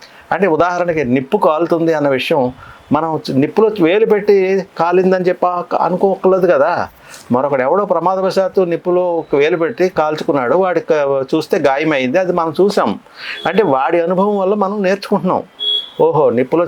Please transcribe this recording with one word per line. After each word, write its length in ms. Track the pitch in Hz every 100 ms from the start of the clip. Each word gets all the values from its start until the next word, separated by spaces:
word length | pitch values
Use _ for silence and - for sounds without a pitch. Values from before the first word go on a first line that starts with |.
| - - -
అంటే 140 | 160 190
ఉదాహరణకి 580 | 156 170 175 175 160
నిప్పు 320 | 131 127 131 208
కాలుతుంది 580 | 185 156 165 170 165
అన్న 140 | 156 143
విషయం 440 | 131 127 156 127 - - - -
మనం 280 | 143 160 156 -
చ-, 60 | 135
నిప్పులో 340 | 151 175 220 208
వేలు 260 | 160 202 226
పెట్టి 600 | 208 208 202 185 190 175 -
కాలిందని 460 | 170 180 185 185
చెప్పి 220 | 180 180 180
ఆ-, 160 | 180 175 -
అనుకోకలేదు 680 | 165 180 196 185 190 185 180
కదా. 420 | 151 151 160 92 - - - -
మరొకడు 300 | 120 139 139
ఎవడో 220 | 127 185
ప్రమాదవశాత్తు 760 | 196 170 170 190 190 185 185 196
నిప్పులో 560 | 180 165 180 180 180 170
ఒక 180 | 151
వేలు 220 | 143 147 170
పెట్టి 320 | 160 127 180
కాల్చుకున్నాడు, 680 | 175 156 156 - 143 123
వాడికి 320 | 165 190 165 -
క-, 360 | 156 139 139 131
చూస్తే 240 | 160 139 196
గాయమైంది, 600 | 139 135 160 143 127 165
అది 140 | 185
మనం 220 | 175 165 151
చూసాం. 400 | 196 196 135 92 - - - - 151
అంటే 160 | 190
వాడి 380 | 196 131 143 170
అనుభవం 380 | 170 185 208 202
వల్ల 160 | 190
మనం 280 | 208 190 208
నేర్చుకుంటున్నాం, 600 | 185 196 - 202 180 131 - - - - - -
"ఓహో, 300 | 156 151 135
నిప్పులో 340 | 113 127 165